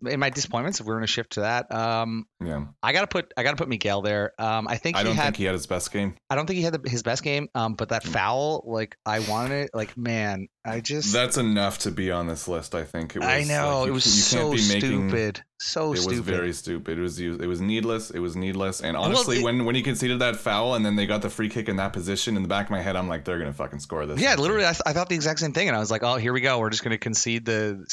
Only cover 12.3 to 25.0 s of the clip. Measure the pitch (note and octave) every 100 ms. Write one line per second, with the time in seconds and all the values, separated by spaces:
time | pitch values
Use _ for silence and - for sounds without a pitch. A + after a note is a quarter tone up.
12.3 | D#2+ - E2+ - F2 E2 E2 D#2+ G#2 A#2+
13.3 | C#3 D3 D3 D3 C3+ C3 C3 - G#3 -
14.3 | - D3+ B2+ G#2 G2+ C3 - - A#2 G#2+
15.3 | - - - - D#3+ D#3 A2 F#2 F#2+ F2+
16.3 | F2+ F2 D#2+ - E2+ E2 E2 F2 D#2+ F2
17.3 | F2 F2 F2 F#2+ A2 A2+ A2+ - F2 F2
18.3 | F2 F#2 G2 F#2+ - D#2+ E2 B2+ B3 F#3
19.3 | A#2+ A#2 B2 A#2 B2+ C3 A#2 B2+ B2 B2
20.3 | G#2+ A#2 G#2 A#2+ A#2+ G#2 G#2 G2+ G#2+ G2+
21.3 | - G#2+ A#2 G#2+ F#2+ F#2+ F#2+ F2 G2 B2
22.3 | G#2 F#2 G2 G2+ G2 F#2+ F#2 F#2 D#2+ D#2+
23.3 | F2 D2+ C#2+ C2+ C#2+ - D3+ D3 D3+ C4+
24.3 | F3 D#3 G#3+ F3 E3 D#3 D3+